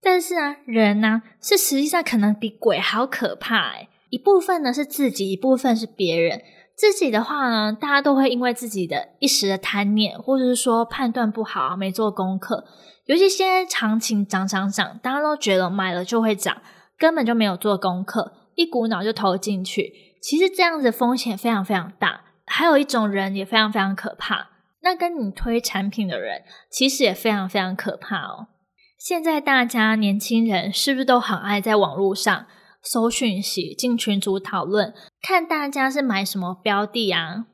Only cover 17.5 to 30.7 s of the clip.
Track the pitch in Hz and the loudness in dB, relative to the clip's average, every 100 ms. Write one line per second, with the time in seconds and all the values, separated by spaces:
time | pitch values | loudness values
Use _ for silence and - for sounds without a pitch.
17.5 | 180 214 196 196 180 196 226 - - _ | 0 0 0 0 -4 -4 -4 -6 -10 _
18.5 | - 330 254 226 202 208 220 208 185 208 | -4 -2 0 -2 -2 -4 0 0 0 -2
19.5 | 196 185 - - - - _ - 294 381 | -4 -4 -4 -4 -8 -20 _ -2 2 2
20.5 | 381 349 320 254 220 240 254 240 202 233 | 2 0 2 0 2 0 0 -2 -4 0
21.5 | 220 185 196 170 - 190 - - _ - | 0 0 -2 -4 -2 -2 -2 -16 _ -6
22.5 | - 339 285 285 247 214 196 196 196 190 | 0 4 4 4 0 0 0 -2 -4 0
23.5 | 220 220 214 196 190 - - - 214 - | 2 2 2 0 -2 -6 -10 -6 -6 -6
24.5 | _ _ _ 349 349 349 339 208 - 240 | _ _ _ -2 0 -2 -2 -6 -4 -2
25.5 | 233 240 196 196 214 196 120 104 82 _ | -2 -2 -2 -4 -2 -4 -4 -6 -8 _
26.5 | - _ - 262 269 240 185 226 208 185 | -20 _ 0 0 2 0 0 -2 -2 -2
27.5 | 202 185 190 214 - - 190 - - 220 | -4 -4 -4 -8 -8 -8 -8 -8 -14 -18
28.5 | _ _ _ _ _ - 349 320 311 294 | _ _ _ _ _ -6 -2 0 0 2
29.5 | 269 240 233 220 220 208 202 - 226 226 | 2 2 0 2 2 2 0 0 2 2
30.5 | 190 - | 0 -2